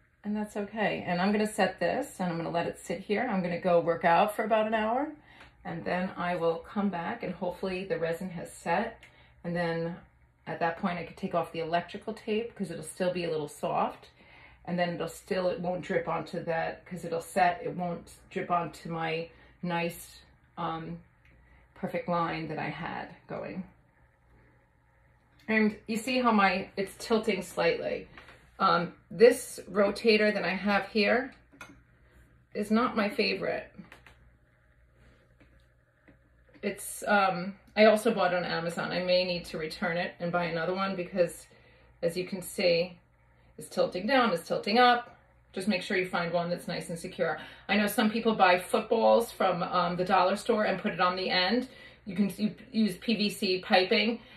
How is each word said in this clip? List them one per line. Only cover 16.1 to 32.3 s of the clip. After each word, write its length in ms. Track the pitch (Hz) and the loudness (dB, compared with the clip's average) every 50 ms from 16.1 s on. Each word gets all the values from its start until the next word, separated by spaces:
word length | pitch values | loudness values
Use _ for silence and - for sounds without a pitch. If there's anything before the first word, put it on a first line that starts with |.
| 160 165 160 - - 170 - | -4 -4 -4 -6 -8 -8 -4
that 400 | 170 165 165 165 - - - - | -2 -2 -2 -2 -4 -6 -10 -14
'cause 180 | - 185 170 170 | -14 -12 -10 -8
it'll 160 | 165 165 165 | -6 -6 -6
set, 420 | - - - 196 180 175 175 - | -6 -2 2 4 4 4 4 0
it 140 | - - 151 | -6 -8 -6
won't 380 | 170 180 175 170 - - - - - - - | -4 -4 -4 -6 -8 -10 -16 -20 -20 -18 -10
drip 200 | - 190 175 - | -8 -6 -2 0
onto 400 | 175 170 165 151 - - - 165 | 0 0 0 -2 -8 -12 -10 -8
my 400 | 165 165 165 160 160 165 165 - - - - - - - | -6 -4 -4 -4 -4 -4 -6 -8 -14 -20 -20 -20 -16 -8
nice, 600 | - 175 170 170 170 175 - - - - - - - _ _ _ _ _ - | -6 -4 -2 -2 -2 -4 -6 -8 -16 -20 -20 -20 -20 _ _ _ _ _ -12
um, 440 | - 170 165 165 160 160 165 170 170 - _ _ _ _ - _ - _ _ - - _ _ _ | -8 -8 -6 -6 -8 -8 -10 -12 -14 -14 _ _ _ _ -20 _ -20 _ _ -20 -20 _ _ _
perfect 340 | - - - - 175 - | -10 -8 -6 -6 -4 -2
line 400 | - 175 170 165 170 160 160 160 | -2 -2 0 0 -2 -4 -6 -6
that 100 | 151 156 | -6 -6
I 120 | 147 151 156 | -6 -6 -6
had 440 | 151 156 165 - - 60 - - - - _ | -8 -8 -8 -8 -8 -8 -10 -12 -16 -20 _
going. 380 | - - - - - - 190 185 - - _ _ _ _ _ _ _ _ _ _ _ _ - _ _ _ _ _ _ _ _ _ _ _ _ _ _ _ _ _ _ _ _ - - | -12 -10 -10 -10 -8 -10 -10 -12 -12 -16 _ _ _ _ _ _ _ _ _ _ _ _ -20 _ _ _ _ _ _ _ _ _ _ _ _ _ _ _ _ _ _ _ _ -4 0
And 280 | 220 220 214 208 208 - - | 2 4 4 2 2 -2 -8
you 120 | - 226 | -6 -4
see 240 | 220 - 262 254 254 | -4 -2 0 0 2
how 100 | 247 233 | 4 4
my, 380 | 220 208 196 190 180 190 190 - - | 4 6 4 4 2 0 -4 -6 -6
it's 180 | - 196 - - | -6 -6 -6 -6
tilting 440 | - - - 233 214 - 220 196 180 | -10 -2 0 0 0 2 0 -2 -2
slightly. 640 | - - - - 170 170 - - - 151 - - - - - - - - - - _ _ _ | -4 -6 -2 0 2 2 2 0 -2 -4 -4 -6 -8 -12 -20 -20 -20 -20 -20 -20 _ _ _
Um, 380 | - 190 190 165 170 170 170 - - _ - | 0 2 4 4 4 2 -2 -8 -14 _ -6
this 480 | - 170 220 254 277 - - - - - - - | 4 8 8 8 8 6 -4 -12 -14 -14 -12 -4
rotator 640 | 175 208 202 202 208 - - 233 214 214 214 208 196 | 2 2 2 2 2 2 4 4 6 6 4 2 2
that 120 | 190 180 | 0 -2
I 80 | 170 190 | -2 -2
have 340 | 190 185 208 202 196 196 | -2 0 2 2 0 0
here 480 | - - 220 202 202 214 247 269 269 - - - _ _ - - - - - _ _ _ _ _ _ _ - - _ | 0 0 2 2 4 2 0 0 -4 -12 -18 -20 _ _ -20 -20 -20 -20 -20 _ _ _ _ _ _ _ -20 -20 _